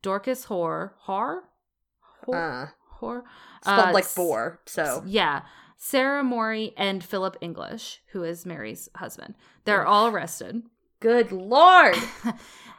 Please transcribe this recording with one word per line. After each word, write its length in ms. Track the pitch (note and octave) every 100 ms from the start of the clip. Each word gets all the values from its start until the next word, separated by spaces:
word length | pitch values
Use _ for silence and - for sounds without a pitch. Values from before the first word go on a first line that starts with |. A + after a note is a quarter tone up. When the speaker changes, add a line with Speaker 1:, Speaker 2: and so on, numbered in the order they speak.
Speaker 1:
Dorcas 420 | G3 G3 G3+ B3+
Hoare, 500 | - F#3 E3 D#3+ G3 _
Hoare? 440 | - G3 B3 F4 - _ _ _ _ _ _ _
Hoare? 500 | - F3 D#3+ B2 D3
Speaker 2:
Uh, 200 | _ _ -
Speaker 1:
Hoare? 280 | A#3 A#3+ B3 - - -
Speaker 2:
spelled 260 | - G3 F#3
Speaker 1:
Uh, 40 |
Speaker 2:
like 120 | F#3+
Speaker 1:
s-, 100 | F#3
Speaker 2:
boar, 460 | - F3 A2+ B2+ - -
so. 160 | - D3+ C3
Speaker 1:
s-, 40 | F3
yeah. 360 | G#3 E3+ C#3 - - - _
Sarah 460 | - C#4 C4+ C#4+
Morey 520 | C4+ A#3+ A3 A3 A3 -
and 260 | G3 G3
Philip 340 | F3+ G3 F#3 F#3+
English, 600 | E3+ - - A3+ - - _
who 100 | G3
is 220 | E3+ E3+ F3+
Mary's 420 | D#3 G#2+ - - -
husband. 380 | - - - - _ _
They're 180 | - G3+
Speaker 2:
Oof. 60 | E3+
Speaker 1:
all 180 | G#3 A3+
arrested. 540 | G#3 E3 - - A#3 A3+ _ _ _
Speaker 2:
Good 320 | A3+ A#3+ A#3
Lord. 640 | F#3+ F#3+ B3+ F4 F#4 C4+ F3 A#3 -
Speaker 1:
<laughs> 100 | A3+ - - - -